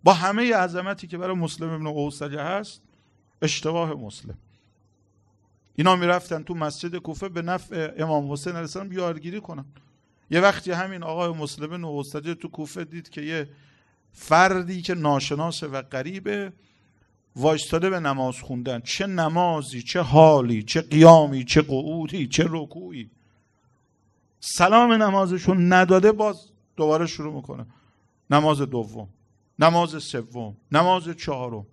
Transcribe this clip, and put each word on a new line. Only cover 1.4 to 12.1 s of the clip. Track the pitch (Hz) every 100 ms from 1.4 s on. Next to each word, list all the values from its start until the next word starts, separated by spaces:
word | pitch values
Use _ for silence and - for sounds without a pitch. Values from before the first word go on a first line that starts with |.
| 165 - 160
ابن | 160 156
اوسجه | 151 143 143 147 147
هست، | 147 190 214 - _ _ _ _ _ _
اشتباه | 156 - 151 170 165
مسلم. | 147 110 - 110 98 _ _ _ _ _ _ _ _ _ _ _ _ _ -
اینا | 175 180
می‌رفتن | 175 180 - 160
تو | 151
مسجد | 175 151 143 175 175
کوفه | 147 156 190
به | 170
نفع | 170 180 - 180 156 151
امام | 160 151 143
حسین | 143 180
علیه | 170
السلام | 160 185 196
یارگیری | 180 175 156 160 208
کنن. | 208 156 139 _ _ _ _ _ _
یه | 165
وقتی | 196 196 185
همین | 175 190 185
آقای | 165 165 175
مسلم | 165 147 147 151
ابن | 175
اوسجه | 165 147 143